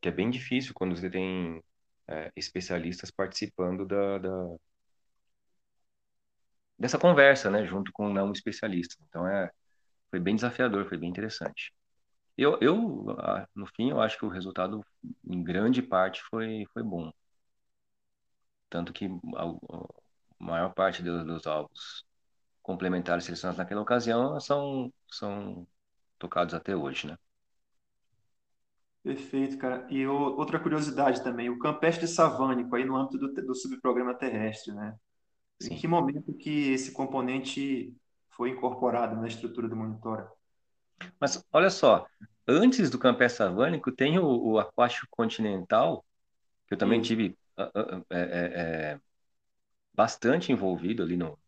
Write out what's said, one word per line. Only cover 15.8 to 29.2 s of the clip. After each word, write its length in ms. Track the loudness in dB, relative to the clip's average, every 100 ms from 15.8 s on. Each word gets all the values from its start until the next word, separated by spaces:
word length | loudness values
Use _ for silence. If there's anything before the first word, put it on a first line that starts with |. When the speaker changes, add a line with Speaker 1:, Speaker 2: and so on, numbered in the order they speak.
Speaker 1:
parte, 400 | 2 2 2 0
foi, 420 | -8 -6 -4 -6 -8
foi 100 | -6
bom. 280 | -4 -4 -6 -12 _ _ _ _ _ _ _ _ _ _ _ _ _ _ _
Tanto 240 | -6 -6
que 140 | -6 -6
a, 380 | -6 -10 -8
a 440 | -6 -8 -12 -14 -14 -18 _ _ _ _
maior 360 | -6 -2 -2
parte 280 | 2 0 0
dos, 220 | -4 -4
dos 220 | -4 -6 -4
alvos 580 | -4 -4 -12 -16 -16 -18 _ _ _ _ _
complementares 640 | -10 -4 -2 -2 0 -2
selecionados 320 | -2 -8 -6 -6
naquela 240 | -4 -4
ocasião 580 | 0 0 2 0 0 -2
são, 540 | -2 -2 0 -4 -6 -10 _
são 560 | -10 -8 -8 -8 -12 -16 _ _ _ _ _
tocados 340 | -6 -2 -2
até 240 | -2 -4 -2
hoje, 300 | -2 -6 -8
né? 100 | -12 _ _ _ _ _ _ _ _ _ _ _ _ _ _ _ _ _ _
Speaker 2:
Perfeito, 540 | -8 -8